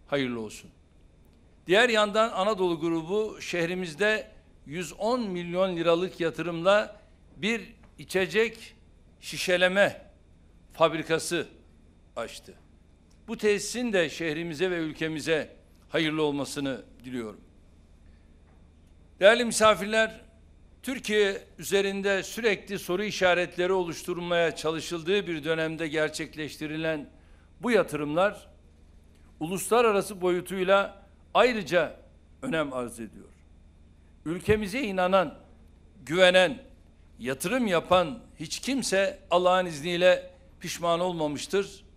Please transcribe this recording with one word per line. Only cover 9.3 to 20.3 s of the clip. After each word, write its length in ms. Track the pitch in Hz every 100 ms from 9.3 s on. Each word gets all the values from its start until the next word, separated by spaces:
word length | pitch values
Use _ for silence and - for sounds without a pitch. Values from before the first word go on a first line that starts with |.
| 165 - 180 185 190 185 - - - _ - - - -
fabrikası 760 | - 160 156 143 160 - 170 117 - - - - _ - -
açtı. 380 | 113 - - 87 - - _ _ _ _ -
Bu 100 | 226
tesisin 560 | 208 208 - 220 247
de 160 | 196 160
şehrimize 640 | - 165 151 170 147 185
ve 60 | 175
ülkemize 800 | 160 143 160 156 127 156 127 - - - -
hayırlı 340 | 160 160 156
olmasını 580 | 151 143 131 - 139 120 - -
diliyorum. 380 | 127 123 113 98 - _ - - - - - - - - - - - - - - - -
Değerli 260 | 190 240 240
misafirler, 760 | - 220 196 196 220 220 220 -